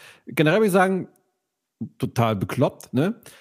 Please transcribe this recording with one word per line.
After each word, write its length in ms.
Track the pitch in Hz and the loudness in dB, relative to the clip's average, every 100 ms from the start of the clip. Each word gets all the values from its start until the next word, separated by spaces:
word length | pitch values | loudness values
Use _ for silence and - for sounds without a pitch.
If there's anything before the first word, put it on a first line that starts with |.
| - - - | -20 -20 -10
Generell 320 | 147 151 190 | 0 2 2
würde 80 | 220 | 2
ich 60 | |
sagen, 360 | 185 185 190 - _ _ _ _ _ _ _ 113 - | 2 2 0 -6 _ _ _ _ _ _ _ -14 -8
total 380 | 123 - 117 104 | -6 0 0 0
bekloppt, 580 | 95 - 156 - - | -4 -2 -2 -2 -6
ne? 260 | 123 175 233 - - | -2 -2 -2 -12 -20